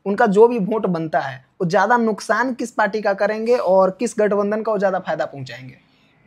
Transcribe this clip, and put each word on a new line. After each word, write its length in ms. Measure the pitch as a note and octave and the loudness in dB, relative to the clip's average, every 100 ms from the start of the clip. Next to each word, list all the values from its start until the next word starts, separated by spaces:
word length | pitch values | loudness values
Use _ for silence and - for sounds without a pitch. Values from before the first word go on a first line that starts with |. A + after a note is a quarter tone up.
| G3 | -4
उनका 200 | G3+ A#3 | 0 4
जो 220 | F#3+ A#3 | 6 6
भी 100 | B3 | 4
वोट 280 | F#3 A3 G#3 | -2 -2 -2
बनता 340 | E3 D#3+ E3+ | -4 -2 -4
है, 260 | C#3 B2+ _ - | -4 -10 _ -8
वो 80 | F3+ | 0
ज़्यादा 280 | F#3+ G3+ A#3+ | 2 4 2
नुकसान 580 | A3+ G3+ - G#3+ B3+ | 2 -2 -2 -2 -2
किस 160 | B3 A#3+ | -4 -6
पार्टी 320 | - G#3 G#3+ | -2 -2 -2
का 120 | G#3 | -2
करेंगे 420 | G3 G#3 G#3+ A3+ A#3+ | -2 -2 -2 0 0
और 340 | F3 F#3+ F#3+ | 4 4 4
किस 240 | F#3 A#3 - | 0 -4 0
गठबंधन 440 | G#3+ G3+ G3+ G#3+ | 0 2 0 -2
का 100 | A3 | -2
वो 60 | G#3 | 0
ज़्यादा 200 | G3 F#3 | 0 -2
फायदा 260 | E3+ D#3+ | -4 -4
पहुंचाएंगे? 520 | D3+ C#3 C3 B2 B2+ - _ _ _ _ | -6 -8 -14 -16 -18 -20 _ _ _ _